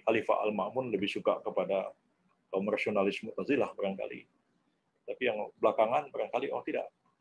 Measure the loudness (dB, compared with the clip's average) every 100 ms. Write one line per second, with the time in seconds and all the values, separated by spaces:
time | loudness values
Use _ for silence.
0 | 2 2 4 2 2 0 -2 -2 -2 0
1 | -2 -2 0 0 0 -2 0 0 -2 -8
2 | _ _ _ _ _ -2 0 0 0 2
3 | 2 0 -4 -6 0 0 0 -2 -4 -4
4 | -8 -10 -16 _ _ _ _ _ _ _
5 | -12 -4 -2 -2 -4 0 2 4 4 2
6 | 0 -4 -2 -2 -2 -4 -4 -4 -4 -10
7 | _ _